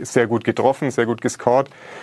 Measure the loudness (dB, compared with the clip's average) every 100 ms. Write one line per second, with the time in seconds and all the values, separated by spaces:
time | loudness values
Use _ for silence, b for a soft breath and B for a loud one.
0 | -2 0 2 0 0 2 2 2 -2 0
1 | -2 0 -4 -2 2 2 0 B B B